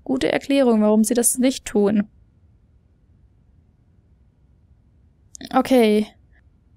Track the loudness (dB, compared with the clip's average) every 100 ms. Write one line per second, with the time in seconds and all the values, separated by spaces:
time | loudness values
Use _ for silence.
0 | -8 -4 -2 -4 -2 0 2 2 2 2
1 | 0 0 -2 0 -2 -2 -4 -2 0 0
2 | -4 _ _ _ _ _ _ _ _ _
3 | _ _ _ _ _ _ _ _ _ _
4 | _ _ _ _ _ _ _ _ _ _
5 | _ _ _ -20 -4 -2 2 4 4 2
6 | -2 -8 _ _ _ _ _